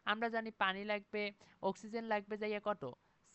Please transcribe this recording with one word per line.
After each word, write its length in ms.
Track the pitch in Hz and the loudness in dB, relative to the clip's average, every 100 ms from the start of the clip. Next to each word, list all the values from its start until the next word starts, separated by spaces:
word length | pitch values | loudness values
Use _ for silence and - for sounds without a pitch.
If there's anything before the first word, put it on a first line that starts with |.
আমরা 240 | - 214 233 | -2 2 2
জানি 220 | 226 220 | 0 -2
পানি 340 | - 190 190 | 2 2 2
লাগবে, 480 | 208 208 202 208 208 202 - - | 0 -2 -2 -2 -2 -4 -16 -4
অক্সিজেন 420 | 190 190 220 233 | -2 -2 -4 -4
লাগবে 320 | 226 214 202 214 | 0 0 0 -2
যাইয়া 240 | 214 208 | -2 0
কত? 280 | 208 202 131 123 _ _ _ | 0 -2 -4 -8 _ _ _